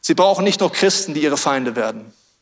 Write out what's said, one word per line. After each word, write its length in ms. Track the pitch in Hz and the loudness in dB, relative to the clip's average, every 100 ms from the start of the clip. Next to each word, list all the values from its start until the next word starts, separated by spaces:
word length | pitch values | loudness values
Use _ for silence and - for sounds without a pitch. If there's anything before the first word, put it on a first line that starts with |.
Sie 140 | - | 0
brauchen 280 | 165 190 190 | 2 4 4
nicht 180 | 196 - | 0 2
noch 120 | 175 | -2
Christen, 400 | - 190 - - | 2 2 2 -4
die 100 | 151 | -2
ihre 140 | 151 139 | 0 0
Feinde 400 | 156 135 127 117 | 0 -2 -2 -4
werden. 360 | 110 113 110 _ _ _ | -4 -6 -16 _ _ _